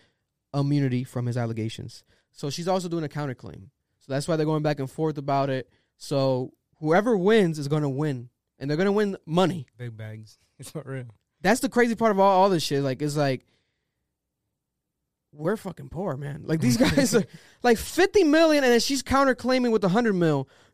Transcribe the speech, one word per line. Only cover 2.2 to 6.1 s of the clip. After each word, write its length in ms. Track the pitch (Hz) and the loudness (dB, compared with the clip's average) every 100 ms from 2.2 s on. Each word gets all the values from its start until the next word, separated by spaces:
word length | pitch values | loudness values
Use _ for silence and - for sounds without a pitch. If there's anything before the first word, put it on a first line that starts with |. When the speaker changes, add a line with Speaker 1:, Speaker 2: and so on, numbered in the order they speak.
| _ | _
Speaker 1:
So 160 | - 143 | -12 -10
she's 180 | 139 170 | -6 -2
also 220 | 190 175 | -2 -2
doing 160 | 165 | -6
a 40 | 151 | -6
counterclaim. 600 | 147 147 123 104 - 98 _ _ _ | -6 -8 -8 -14 -18 -20 _ _ _
So 60 | - | -6
that's 140 | 135 143 | -6 -2
why 100 | 160 | -2
they're 100 | 156 | 0
going 160 | 156 | 0
back 180 | 151 139 | -2 -4
and 100 | 131 | -6
forth 280 | - 160 147 | -4 -4 -4
about 320 | 143 139 139 | -4 -2 0
it. 180 | 131 - _ _ _ | -4 -8 _ _ _
So 560 | - | -6